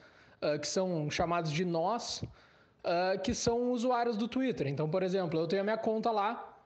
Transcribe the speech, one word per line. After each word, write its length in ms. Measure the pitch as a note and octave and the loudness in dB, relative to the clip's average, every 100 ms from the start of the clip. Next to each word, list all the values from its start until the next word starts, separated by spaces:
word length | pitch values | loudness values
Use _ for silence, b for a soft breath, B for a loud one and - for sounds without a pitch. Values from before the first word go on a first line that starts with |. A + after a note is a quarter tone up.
| B B B B | B B B B
Ah, 180 | D#3 D3+ | -2 0
que 100 | D3+ | 0
são 420 | - F#3 E3+ D3+ | -2 0 0 -2
chamados 400 | - E3+ E3+ D#3+ | 0 0 2 0
de 140 | D3 | 0
nós, 580 | F3+ E3 F3 A#3+ A#3+ - - B B B B B | 0 0 0 -2 -4 -8 -10 B B B B B
ah, 320 | - E3+ F#3 F#3+ | -2 2 2 0
que 160 | F#3+ | -2
são 380 | A#3 - A#3 B3 | 0 0 2 0
usuários 460 | B3 B3 A#3+ A#3+ G#3+ | 0 2 2 2 0
do 100 | A#3 | -2
Twitter. 400 | B3+ C4 - C3+ | 0 0 0 -2
Então, 220 | C#3 D#3 | 0 0
por 160 | F3+ | 0
exemplo, 340 | F#3 F#3+ F3 D#3+ | 2 0 0 0
eu 80 | E3 | 2
tenho 160 | G3 | 0
a 20 | |
minha 120 | G3 A3 | 0 0
conta 320 | A3 A3 A3+ | 0 0 0
lá, 460 | A3 G3+ A#3+ - - | 2 0 -2 -10 -18